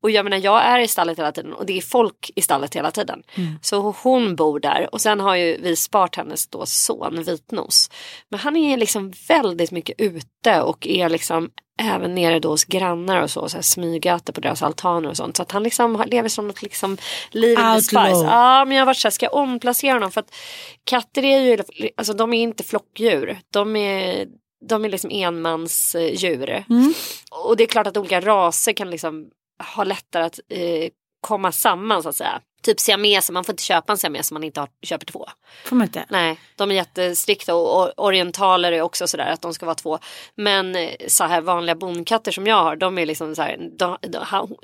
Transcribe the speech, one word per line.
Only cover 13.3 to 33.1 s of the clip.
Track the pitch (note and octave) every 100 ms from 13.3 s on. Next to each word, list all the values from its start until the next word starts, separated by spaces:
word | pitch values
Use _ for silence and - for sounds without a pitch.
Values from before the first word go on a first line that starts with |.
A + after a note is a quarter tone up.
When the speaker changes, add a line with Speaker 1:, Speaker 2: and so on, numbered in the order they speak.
Speaker 1:
så, | - -
så | E3+
här |
smygäter | F3 - F3 E3 F3 F3 -
på | -
deras | - E3
altaner | D3+ D#3+ F#3 E3+ D#3
och | -
sånt. | - D#3+
Så |
att | F3+
han | G3
liksom | A3 - A#3 A3
har, | A3
lever | A#3+ A3
som | G#3+ G#3
ett | G3
liksom | G3+ - G3 G3 - - -
livets | A3 A3+ A#3 A3+ A3
Speaker 2:
Outlaw. | A3 A3 G#3
Speaker 1:
spice. | F3+ D#3+
Ja, | A#3 B3 C4 C4+
men | C4+
jag |
har | C4
varit | C4
så | A3+
här, |
ska | - A#3
jag |
omplacera | C#4 C#4+ B3 B3 B3 C#4
honom? | B3+ G3
För | G#3+
att | G#3 - - - - -
katter | - B3 - - C4+
är | C4+
ju, | C4 A3+ F#3+ - G#3+ -
alltså, | G#3+
de | G#3 A3+
är | A#3
inte | A#3 A3
flockdjur. | G#3+ G#3+ _ - A3+ E3 - - _
De | G3+ G3+ G#3+
är, | G3+ G3 F#3 F#3+ G2 _ _ _ G#3
de | A3 G#3+
är |
liksom | F#3+ F3
enmansdjur. | G3+ F3+ E3+ E3 D#3+ E3 - - E3+ E3 F3 F#3 C#3+ C3+ - G3+
Speaker 2:
Mm. | A#3 C4+ D#4+ - - -
Speaker 1:
Och | - F3 G#3+
det |
är | A3+
klart | - G#3
att | F#3+
olika | F#3+ F#3
raser | F#3 G#3 F3 E3+ -
kan | G#3+ F#3+
liksom | E3+ E3 D#3 D3+ _ _ _ - -
ha |
lättare | F#3+ F#3+ - F3
att, | E3 - -
eh, | G3+ F3 E3 E3 _ _ _
komma | - G#3 F#3+
samman, | D#3+ A#3 F3+ G#3 G3+
så | D#3+
att | D3+
säga. | - - _ _
Typ | - G#3+
siameser, | - G3+ G#3